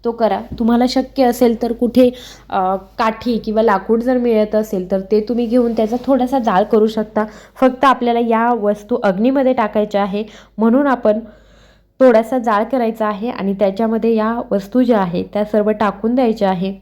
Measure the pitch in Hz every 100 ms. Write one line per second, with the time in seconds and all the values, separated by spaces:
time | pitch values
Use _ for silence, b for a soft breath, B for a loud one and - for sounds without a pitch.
0 | 240 233 220 196 233 - 226 240 247 262
1 | 262 - 247 240 233 226 240 233 240 240
2 | 247 247 B B - 196 185 196 196 -
3 | 226 220 254 226 - 214 220 190 190 226
4 | 240 254 240 220 214 214 214 196 180 196
5 | 190 214 214 240 233 247 233 226 220 240
6 | 247 269 247 269 226 185 208 220 220 220
7 | 214 - 214 B B - 262 254 277 254
8 | 240 240 233 226 233 240 202 208 - 233
9 | 208 190 240 269 262 247 214 214 208 202
10 | 202 202 220 B B - 226 254 285 254
11 | 214 214 240 B B B B B _ _
12 | 262 220 226 262 226 208 226 262 226 226
13 | 214 202 233 - 196 196 202 196 226 226
14 | 226 226 214 233 - 202 196 254 247 220
15 | 185 180 185 208 208 214 208 214 214 196
16 | 220 247 240 220 196 185 190 196